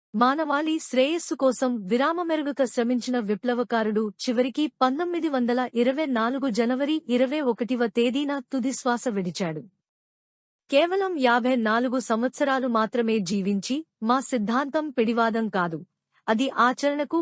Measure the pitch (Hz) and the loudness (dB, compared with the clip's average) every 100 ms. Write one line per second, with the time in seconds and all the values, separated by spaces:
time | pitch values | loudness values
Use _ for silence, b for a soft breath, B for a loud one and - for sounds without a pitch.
0 | _ 208 247 294 302 285 311 320 - 254 | _ 0 2 2 0 -2 0 -2 0 2
1 | 277 339 - 311 269 - 254 240 185 240 | 2 0 -4 0 0 2 -2 -2 -2 0
2 | 285 339 330 311 285 277 254 - 233 254 | 0 0 -2 -2 -2 -2 -2 0 0 0
3 | 254 247 208 208 247 240 233 233 220 214 | -2 -2 -2 -2 -2 -2 0 0 0 0
4 | 214 - 254 240 254 294 302 - 254 277 | -2 -4 -2 0 0 0 -2 0 0 0
5 | 349 339 311 262 240 247 247 233 240 269 | -2 -2 0 0 2 0 0 0 2 2
6 | 302 233 226 269 269 214 233 254 285 311 | 0 0 0 0 -2 0 0 0 0 -2
7 | - 247 262 311 262 220 226 240 233 240 | 0 2 2 0 0 -2 -2 0 0 2
8 | 240 262 285 277 - 269 262 - 254 240 | 0 0 -2 -4 -4 -2 -2 -2 -2 0
9 | 262 202 180 160 175 156 - _ _ _ | -2 -2 -4 -4 -4 -6 -12 _ _ _
10 | _ _ _ _ _ _ - 277 339 381 | _ _ _ _ _ _ 0 2 4 2
11 | 381 330 247 240 247 254 220 226 254 254 | 0 2 4 4 2 2 2 2 0 0
12 | - 226 247 - 277 269 254 226 220 240 | 0 0 0 0 0 0 0 0 0 0
13 | 226 220 175 202 190 202 - 285 - - | 0 0 0 -2 0 -2 -2 -6 -6 -4
14 | 220 262 - 247 208 247 285 311 302 247 | 0 0 0 -2 0 -2 -2 -2 -2 0
15 | 226 233 226 226 220 196 175 160 - _ | 0 2 0 0 -2 -2 -2 -4 -10 _
16 | _ _ - 226 269 - 247 247 285 294 | _ _ -2 0 0 2 2 2 0 0
17 | 294 330 | -2 -2